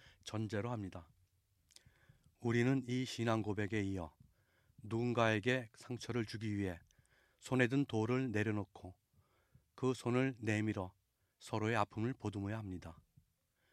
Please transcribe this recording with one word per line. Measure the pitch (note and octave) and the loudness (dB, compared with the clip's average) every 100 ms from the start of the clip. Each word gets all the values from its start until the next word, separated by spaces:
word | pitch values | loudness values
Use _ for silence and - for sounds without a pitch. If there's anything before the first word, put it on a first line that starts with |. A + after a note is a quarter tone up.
| - - | -20 -18
전제로 | - G#2+ G#2+ G#2+ A#2 | -8 -4 -2 -2 -4
합니다. | A#2 F#2+ F2+ - _ _ _ _ _ _ - - _ _ - _ - | -4 -6 -10 -16 _ _ _ _ _ _ -20 -20 _ _ -20 _ -4
우리는 | A#2+ A#2+ B2 C3+ B2 | 2 4 4 2 0
이 | B2+ | -4
신앙 | B2+ - A#2 A2 | -4 -2 0 2
고백에 | G#2 G#2 G#2 A2 | 0 -2 0 0
이어 | G2 F#2+ D#2+ _ - _ _ _ _ - | 0 -2 -6 _ -20 _ _ _ _ -16
누군가에게 | G#2 A2+ B2 A#2 A2+ G#2+ A#2+ B2+ A2+ | -4 -2 0 4 4 4 2 0 -2
상처를 | - - A#2+ - A#2+ | -14 -10 -8 -4 -2
주기 | G#2+ G#2+ G#2+ G2+ | -2 -4 -2 0
위해 | F#2+ E2+ - _ _ _ _ _ | -2 -4 -12 _ _ _ _ _
손에 | - C3 A#2+ | -2 2 4
든 | C3+ | 4
돌을 | C#3 A2 A2 B2+ C3 | 2 0 2 2 0
내려놓고 | G#2+ A2 G#2 F#2+ - F2+ - _ _ _ _ _ - _ | 0 0 0 -4 -12 -16 -18 _ _ _ _ _ -20 _
그 | - B2+ | -2 0
손을 | B2 B2 B2 C3 A#2+ | 0 2 2 2 0
내밀어 | A2 G#2+ G#2+ G#2 F#2 - _ _ _ _ | 0 2 2 0 -4 -8 _ _ _ _
서로의 | - A2 G#2+ | -4 -2 2
아픔을 | A2+ G#2 A2 A#2 | 2 0 0 -4
보듬어야 | C3+ G#2 G2+ G2 A2 | -2 -4 -4 -4 -4
합니다. | G2+ F2+ E2 E2 _ - _ _ _ _ _ | -6 -8 -10 -16 _ -20 _ _ _ _ _